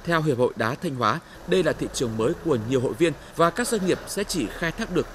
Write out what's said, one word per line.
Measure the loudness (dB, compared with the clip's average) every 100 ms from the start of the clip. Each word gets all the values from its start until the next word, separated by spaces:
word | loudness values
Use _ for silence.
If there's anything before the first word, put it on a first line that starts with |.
Theo | 0 0
Hiệp | 2 2
hội | 2 2
Đá | -2 -2
Thanh | -6 0
Hóa, | 2 0 -4 -16 0
đây | 2
là | 2
thị | 0 -2
trường | -2 -2 0
mới | 0 0 0
của | 0 2
nhiều | 0
hội | 0
viên | 2 0 0 -10 2
và | 2
các | 2 -2
doanh | 0 2
nghiệp | 0 -2
sẽ | -6
chỉ | -2 -2 -2
khai | -2 -4
thác | -4 -2
được | -2 -2